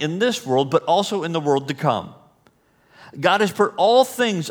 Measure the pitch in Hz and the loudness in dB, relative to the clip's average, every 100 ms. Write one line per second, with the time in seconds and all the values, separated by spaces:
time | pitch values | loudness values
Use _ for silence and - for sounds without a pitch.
0 | 151 175 247 226 135 131 139 160 - 175 | -4 -2 -2 -2 0 0 2 0 2 0
1 | 202 208 165 165 147 139 139 139 151 110 | 0 -4 -4 -2 0 0 -2 -4 -2 -2
2 | - - _ _ _ _ _ _ _ _ | -4 -16 _ _ _ _ _ _ _ _
3 | - 147 165 196 208 170 208 - 190 240 | -20 -2 0 2 2 0 0 2 4 4
4 | 254 - 240 190 147 | 4 0 -2 -2 -4